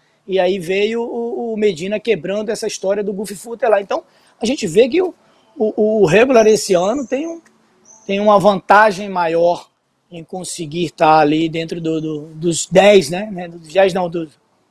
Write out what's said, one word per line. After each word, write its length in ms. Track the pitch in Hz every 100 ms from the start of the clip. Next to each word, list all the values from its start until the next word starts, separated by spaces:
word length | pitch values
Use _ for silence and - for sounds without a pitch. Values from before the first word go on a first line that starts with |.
| _ _ -
e 120 | 185
aí 200 | 180 190
veio 440 | 165 190 208 233
o, 520 | 233 240 233 240 233
o 20 | 214
Medina 420 | 214 156 185 208
quebrando 520 | 233 190 156 202 220
essa 160 | 202 214
história 360 | - 190 202
do 100 | 208
Goofy 220 | 202 208
Footer 360 | 202 240 233 247
lá. 100 | 202
Então, 240 | 196 285 - _ _ -
a 40 |
gente 220 | 220 302 196
vê 220 | 175 254
que 120 | 320
o, 140 | 370 - _ _ _ 311
o, 460 | 220 - 214 220
o 40 | 175
regular 400 | 190 262 240 214
esse 280 | 208 -
ano 320 | 175 190 269 240
tem 200 | 262 330
um, 140 | 330 _ _ _ _ _ _ -
tem 140 | 196
uma 180 | 208 202
vantagem 680 | 190 190 - 202 220 185 202
maior 600 | 185 165 165 170 175 - _ _ _ _
em 120 | 175
conseguir 680 | 160 185 175 - 156 165 160
tá 280 | - 160 156
ali 300 | 151 156 165
dentro 320 | 165 165 170
do, 200 | 160 160
do, 200 | 156 151 156
dos 320 | 156 170 156 -
dez, 440 | 185 196 202 143
né? 180 | 175 214
Né? 160 | 180 175
Dos 240 | 170 160
dez 200 | 180 190
não, 160 | 185 175
do, 200 | 175 160 _ _ _ _